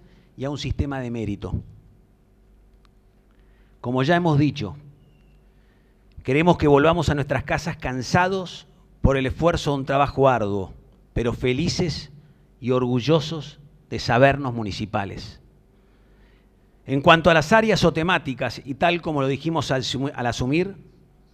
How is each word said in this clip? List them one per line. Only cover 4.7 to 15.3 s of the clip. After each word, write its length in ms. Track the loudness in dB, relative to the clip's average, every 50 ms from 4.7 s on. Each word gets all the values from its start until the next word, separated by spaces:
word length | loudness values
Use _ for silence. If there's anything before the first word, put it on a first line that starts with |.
| -10 -14 -20 -20 -20 _ -20 -20 _ _ _ _ _ _ _ _ _ _ _ _ _ _ _ _ _ _ _ _ _ -8
queremos 340 | -4 0 0 4 4 4 4
que 120 | 4 4 6
volvamos 400 | 6 6 6 4 2 2 0 0
a 60 | 0
nuestras 280 | 0 -2 -2 -4 -4
casas 360 | -2 -4 -4 -4 -4 -8 -8 -8
cansados 920 | -8 -6 -6 -6 -2 0 2 2 2 2 -2 -4 -6 -10 -12 -16 -20 -20 _ _ -20 _ -4 _
por 140 | 0 2 2
el 100 | 2 0
esfuerzo 440 | -2 -2 0 0 2 2 0 0 -2
de 60 | -2
un 80 | -2 -2
trabajo 440 | 0 0 0 0 0 2 4 4 4
arduo, 460 | 4 2 0 -2 -4 -4 -6 -8 -12 -18 -20 -20 -20 _ _ _
pero 200 | -6 -4 -2 -2
felices 800 | -2 -2 -2 -2 0 0 -2 -2 -2 -2 -2 -4 -4 -8 -12 -16 -20 -20 -20 -20 _ _ _ _ _ _
y 120 | -2 0
orgullosos 880 | 0 0 2 0 0 0 2 2 2 2 0 -2 -8 -10 -12 -14 -18 -20 -20 -20 -20 _ _ _
de 120 | -10 -6
sabernos 520 | -2 0 4 6 6 4 4 2 -2 -4
municipales. 880 | -4 -4 -6 -6 -6 -6 -6 -4 -4 -4 -4 -6 -8 -12 -14 -16